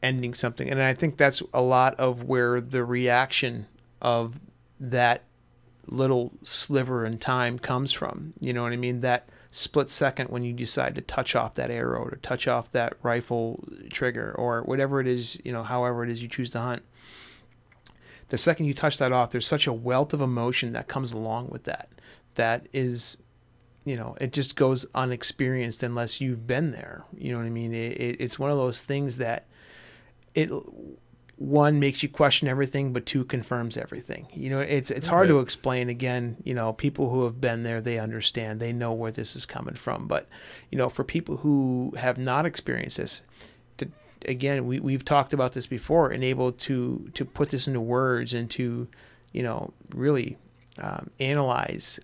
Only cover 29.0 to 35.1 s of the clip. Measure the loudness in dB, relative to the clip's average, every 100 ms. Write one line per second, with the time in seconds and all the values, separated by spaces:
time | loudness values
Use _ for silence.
29 | -2 -2 -4 -4 -8 -20 -20 -20 -20 -20
30 | -20 _ _ 0 0 -2 -8 -16 -18 -18
31 | _ -20 _ -8 2 6 8 6 4 2
32 | -2 4 4 6 2 2 0 0 0 -2
33 | 0 0 0 -2 -2 -2 -2 -2 -6 -10
34 | -10 -10 -10 -8 -2 0 2 2 0 -2
35 | 4